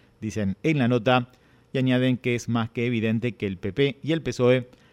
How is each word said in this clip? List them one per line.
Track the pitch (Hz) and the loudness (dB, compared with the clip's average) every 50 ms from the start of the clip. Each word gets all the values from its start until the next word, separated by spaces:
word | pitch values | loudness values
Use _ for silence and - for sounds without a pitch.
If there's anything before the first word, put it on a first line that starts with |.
| _ _ _ _ | _ _ _ _
dicen | 117 107 - 113 101 98 95 - | -10 -6 -4 -2 -2 -2 -4 -2
en | - 160 160 143 | -2 0 0 2
la | 123 | 2
nota, | 117 123 123 101 131 127 127 123 - - _ _ _ _ _ _ _ | 2 0 2 2 2 2 2 2 -2 -12 _ _ _ _ _ _ _
y | - 135 | -4 0
añaden | 127 127 127 127 127 131 127 | 2 2 2 2 2 2 0
que | 110 - 127 120 | 0 -2 -2 -4
es | 117 - - | -2 -2 -2
más | 117 117 110 110 | -2 -2 -2 -2
que | - 123 117 | -4 -4 -2
evidente | 123 123 113 107 113 110 113 110 123 | -2 0 0 0 0 0 0 -2 -4
que | 101 - 107 98 | -4 -4 -6 -6
el | 95 87 | -6 -4
P | - 101 | -8 -6
P | 90 - 139 139 - - - | 0 0 0 0 0 -4 -4
y | 131 | -4
el | 160 165 | -4 -2
pesoe | 131 127 113 - 123 120 127 127 123 - - _ _ _ | -2 -6 -2 2 4 4 4 4 0 -6 -16 _ _ _